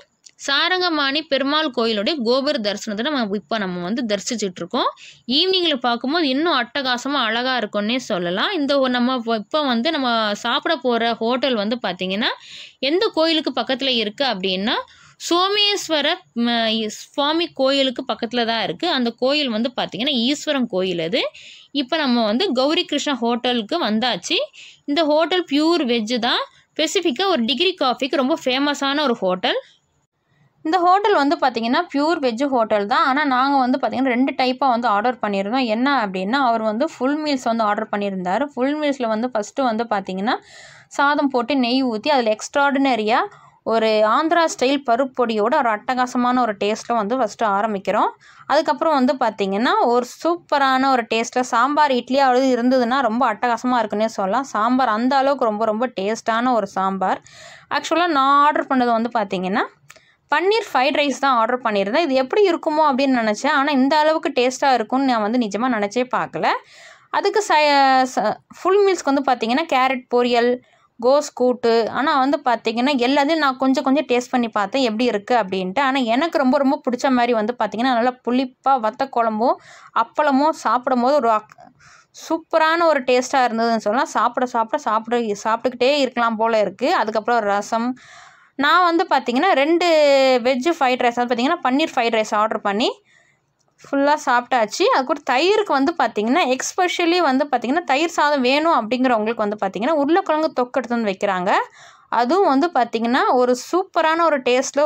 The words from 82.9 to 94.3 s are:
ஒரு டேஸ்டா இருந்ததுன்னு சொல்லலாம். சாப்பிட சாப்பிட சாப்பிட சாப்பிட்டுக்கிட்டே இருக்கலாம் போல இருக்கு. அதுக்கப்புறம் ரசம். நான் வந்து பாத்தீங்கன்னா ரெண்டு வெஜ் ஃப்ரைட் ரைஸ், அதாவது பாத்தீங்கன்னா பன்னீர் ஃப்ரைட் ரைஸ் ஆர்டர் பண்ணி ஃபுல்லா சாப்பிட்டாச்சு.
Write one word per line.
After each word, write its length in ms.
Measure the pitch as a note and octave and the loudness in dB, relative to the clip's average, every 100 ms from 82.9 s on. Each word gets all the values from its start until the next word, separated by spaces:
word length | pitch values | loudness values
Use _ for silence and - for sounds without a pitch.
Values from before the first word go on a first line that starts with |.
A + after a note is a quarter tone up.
ஒரு 100 | C#4+ B3+ | 2 2
டேஸ்டா 320 | B3 B3+ C#4 A#3+ | 0 2 0 0
இருந்ததுன்னு 380 | A3+ A#3 A3+ G#3 | 0 0 0 0
சொல்லலாம். 260 | A#3+ D4 A#3 | 0 0 0
சாப்பிட 280 | A3 B3+ B3 A#3 | 0 0 -2 -2
சாப்பிட 240 | A3 D4 B3+ | -2 -2 -2
சாப்பிட 360 | A3 A3+ A#3+ A3+ G3+ A3 | -2 -2 -2 -2 -4 -2
சாப்பிட்டுக்கிட்டே 460 | A3+ B3+ B3 B3 D4 B3+ | -2 -2 0 2 2 0
இருக்கலாம் 340 | A#3+ A#3 A3 | 0 0 2
போல 160 | A3+ A3 G3 | 2 2 0
இருக்கு. 240 | - C4+ F4 | 0 0 0
அதுக்கப்புறம் 420 | A3 A3 G#3+ A#3+ G3+ | 0 -2 0 0 2
ரசம். 380 | G3+ G3+ A3+ B3 B3+ - - - - _ - | -2 -2 -2 -2 -6 -14 -20 -20 -20 _ -2
நான் 200 | C#4+ E4+ F4 | 2 4 4
வந்து 180 | E4+ F#4 | 2 2
பாத்தீங்கன்னா 380 | C#4+ B3 B3 F#4+ C#4+ | 0 0 0 2 2
ரெண்டு 300 | C#4+ E4+ F4 D#4 C#4+ C4+ C4 B3+ | 2 2 4 4 6 4 4 2
வெஜ் 200 | A#3+ C4 D#4 E4 | 2 0 0 0
ஃப்ரைட் 260 | B3+ B3+ | 0 2
ரைஸ், 140 | B3 B3 | 0 0
அதாவது 120 | A#3+ | -2
பாத்தீங்கன்னா 300 | A#3 C4 F4 B3+ | 0 0 0 0
பன்னீர் 260 | C4+ D#4 | 0 0
ஃப்ரைட் 240 | C4+ A#3 A3+ | 0 0 0
ரைஸ் 160 | G#3+ G#3+ | 0 0
ஆர்டர் 220 | A3 A3 | 0 -2
பண்ணி 240 | G#3 G3+ D#4+ - _ _ _ _ _ _ _ _ | -2 0 -2 -4 _ _ _ _ _ _ _ _
ஃபுல்லா 300 | - C#4 C#4+ D4+ | -4 0 2 0
சாப்பிட்டாச்சு. 600 | C#4+ | 0